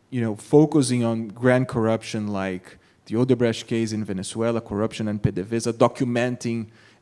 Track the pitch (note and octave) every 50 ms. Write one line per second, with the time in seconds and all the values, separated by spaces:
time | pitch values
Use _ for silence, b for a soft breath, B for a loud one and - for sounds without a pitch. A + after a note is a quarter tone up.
0 | _ - C3 B2 A#2 A2 G#2 G#2+ - - - D3 D#3 D#3 D#3 D#3 C3 A#2+ B2 B2
1 | A#2 A#2 A2+ A2+ A2+ G#2+ F#2+ A#2 A#2+ B2+ B2 B2+ C3 - - A#2+ A2 A2 A2 A2
2 | - - - A2 G#2+ G#2 G#2 G2 F#2+ F#2+ F#2 F2+ - - - - b b b b
3 | b - G#2 A2+ B2+ B2+ B2+ A2+ A#2+ A2+ A2 - - - A#2+ A2+ A2+ G#2+ A2 G#2+
4 | G#2+ G2+ G2 F#2 F2+ - - A2 A2+ A#2 A#2 A2+ - - G#2 G2+ A2 A2 - -
5 | A2 G#2+ G#2 G#2 - G#2+ G2 F2 F#2 A2 A#2 A#2 A2 A#2+ A2+ A2+ C3 A#2+ - -
6 | C3+ B2 A#2+ B2 A#2+ B2 B2 A#2+ - A#2+ A#2 A#2 A2 A2 b b b b b b